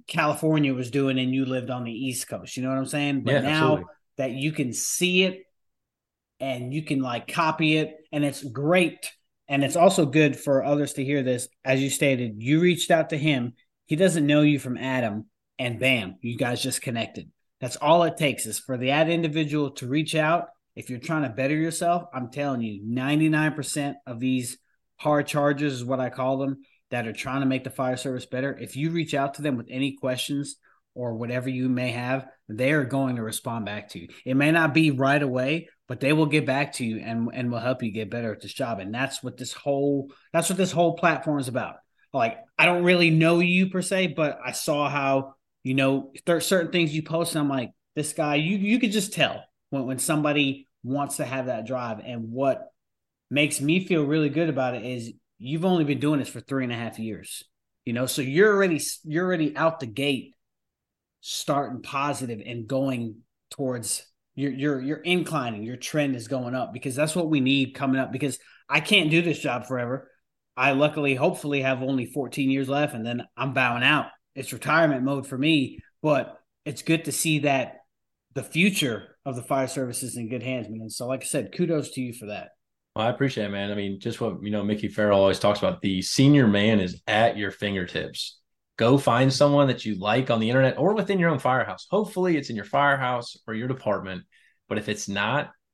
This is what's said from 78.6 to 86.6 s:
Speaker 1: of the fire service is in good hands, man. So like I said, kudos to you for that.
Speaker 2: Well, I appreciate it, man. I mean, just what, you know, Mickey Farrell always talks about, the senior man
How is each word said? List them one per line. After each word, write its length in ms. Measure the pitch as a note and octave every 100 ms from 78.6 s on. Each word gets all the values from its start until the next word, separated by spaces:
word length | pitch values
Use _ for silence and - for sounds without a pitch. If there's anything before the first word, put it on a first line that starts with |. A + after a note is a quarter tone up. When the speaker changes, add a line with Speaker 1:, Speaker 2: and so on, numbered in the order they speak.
| G3 F#3+ C#3 G#2 - _
Speaker 1:
of 120 | C#3 B2
the 60 |
fire 260 | A#2+ C#3 C3
service 340 | C#3+ B2+ A#2
is 140 | B2+ A#2+
in 120 | A2+
good 140 | B2
hands, 240 | A#2+ B2+ G#2
man. 220 | A2 A2+
So 160 | - B2
like 160 | C3
I 40 | -
said, 260 | D3 G2+
kudos 380 | - F3 D#3 C3
to 80 | -
you 120 | B2
for 140 | A#2+ G#2
that. 240 | G2 - _ _ _ _
Speaker 2:
Well, 120 | - A2+
I 40 |
appreciate 340 | B2 C3+ B2
it, 60 | G#2
man. 200 | G2+ G2+
I 40 |
mean, 260 | G#2 G2+ G2
just 200 | A#2 A#2
what, 220 | A2+ F2+
you 80 | G#2
know, 140 | G#2
Mickey 240 | G2+ G#2 G#2
Farrell 320 | - G#2 G2
always 180 | G2 F#2
talks 220 | G#2 G2+
about, 200 | F#2+ F2+
the 220 | G#2 F#2+
senior 460 | F2+ - C#3 D3 A#2
man 320 | G2+